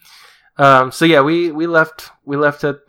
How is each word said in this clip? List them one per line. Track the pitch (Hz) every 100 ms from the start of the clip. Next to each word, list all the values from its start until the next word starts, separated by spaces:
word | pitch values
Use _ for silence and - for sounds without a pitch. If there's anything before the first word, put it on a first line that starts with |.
| _ - - _ _ -
Um, | 139 131 131
so | - 165
yeah, | 151
we, | 139 170 175
we | 151 170
left, | 165 156 - - _
we | - 143
left | 147 143
it, | 147 143